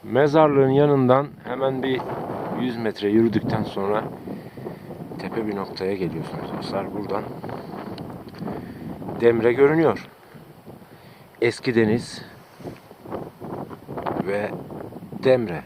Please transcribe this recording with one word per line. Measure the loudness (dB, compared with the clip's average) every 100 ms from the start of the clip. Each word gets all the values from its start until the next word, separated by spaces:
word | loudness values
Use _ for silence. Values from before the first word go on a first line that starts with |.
Mezarlığın | 2 4 6 8 6 6 6
yanından | 6 6 6 6 6 4 -10
hemen | -10 -2 0 0
bir | 0 -2 -2 -8 -6 -6 -6 -4
yüz | -4 -2
metre | -4 0 4
yürüdükten | 6 6 4 0 -2
sonra | -2 -2 0 0 -2 -10 -10 -10 -12 -12 -12 -12 -14 -14 -12 -10
tepe | -6 -4 -4
bir | -4
noktaya | -6 -4 -2
geliyorsunuz | -2 -2 -4 -8 -8 -8 -8
dostlar. | -4 -4 -4
Buradan | -8 -4 -4 -4 -10 -10 -10 -10 -12 -10 -10 -12 -14 -16 -10 -8 -8 -10 -12 -12 -10 -10 2
Demre | 4 6 2
görünüyor. | 6 6 6 4 2 -8 -20 -20 -20 -20 -20 -20 -20 -20 -20 -20 -20 -20 0
Eski | 0 0 2
deniz | 4 4 4 -2 -12 -16 -20 -20 -16 -14 -14 -20 -20 -12 -10 -10 -14 -12 -10 -12 -14 -12 -8 -6 -4 -2
ve | -4 -4 -8 -12 -12 -12 -14 -14 -2
Demre. | 4 4 2 -6